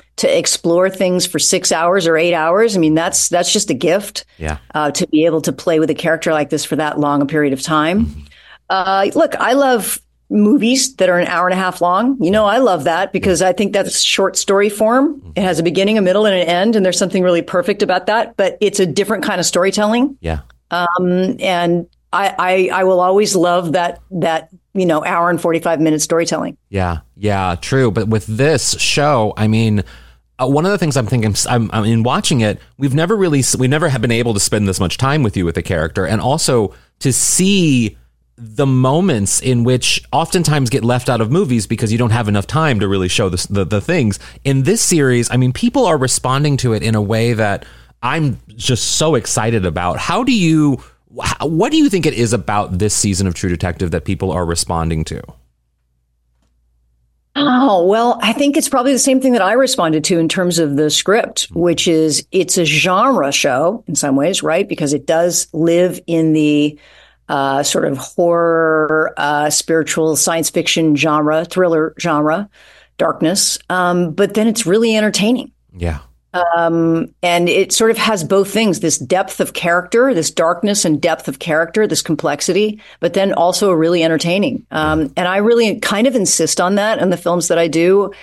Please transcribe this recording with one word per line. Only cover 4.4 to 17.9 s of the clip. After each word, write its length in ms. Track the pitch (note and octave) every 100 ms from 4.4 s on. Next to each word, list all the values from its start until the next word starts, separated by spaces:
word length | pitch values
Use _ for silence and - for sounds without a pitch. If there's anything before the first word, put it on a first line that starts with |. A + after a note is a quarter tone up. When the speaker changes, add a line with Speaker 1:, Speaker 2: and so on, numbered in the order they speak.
| D#2 D2+ - D3+
Speaker 1:
uh, 160 | D3+
to 160 | - F#3
be 180 | D3+ E3
able 160 | D#3
to 100 | D3
play 280 | C3 - D#3+
with 100 | D#3+
a 60 | D#3+
character 360 | E3 D#3+ F3
like 200 | D#3 C#3+
this 120 | D3+
for 120 | - C#3+
that 240 | D3+ D3+
long 240 | D3 C#3+
a 20 | C#3
period 280 | D3+ D3
of 100 | C3+
time. 420 | D#3+ D#3 D#3 G3 A3+
Speaker 2:
Mm-hmm. 160 | - - - - - -
Speaker 1:
Uh, 380 | F#3+ F#3 G3 G3+ -
look, 180 | D#4 -
I 140 | G#3
love 460 | C4+ C4+ B3 - - _ _ -
movies 600 | G#3 G#3 C#4 A3 C4 - -
that 120 | F#3
are 80 | F3
an 80 | E3+
hour 220 | E3+ F3+
and 60 | F#3
a 20 |
half 240 | F#3 F3
long. 340 | F3 F#3 B3 C4
You 60 | E3
know, 160 | G#3+ G#3
I 140 | A3+
love 240 | B3+ F3
that 280 | D3+ E3 G3
because 300 | F#3 G3 E3+
I 100 | F#3
think 220 | F3+ G3+
that's 280 | G3+ F3+ -
short 360 | - - F#3+ F#3+
story 320 | - G3 G#3
form. 460 | G3+ A3 B3+ D4+ D4
Speaker 2:
Mm-hmm. 160 | - -
Speaker 1:
It 40 |
has 160 | F#3 D#3+
a 60 |
beginning, 340 | E3+ E3 G3 A3
a 60 |
middle, 240 | F#3 F#3+ G#3+
and 80 | F#3
an 120 | E3
end, 280 | F3 G#3 G#3+
and 100 | F#3
there's 140 | F3+
something 240 | F#3 F#3+
really 180 | F3+ E3+
perfect 400 | E3+ F3+ F3 G3+
about 240 | G3